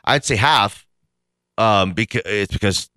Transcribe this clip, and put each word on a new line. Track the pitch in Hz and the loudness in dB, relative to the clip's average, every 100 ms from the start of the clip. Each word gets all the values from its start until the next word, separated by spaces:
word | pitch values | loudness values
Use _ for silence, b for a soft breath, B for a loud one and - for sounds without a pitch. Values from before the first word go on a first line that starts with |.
| - | -2
I'd | 139 - | -2 0
say | 113 | 0
half, | 139 143 101 - _ _ _ _ _ _ _ - | 2 2 0 -4 _ _ _ _ _ _ _ -2
um, | 110 101 95 | 2 2 0
beca-, | 87 117 113 90 | -2 -4 -4 -4
it's | 104 98 | -4 -4
because | - 101 90 - | -2 -2 -2 -6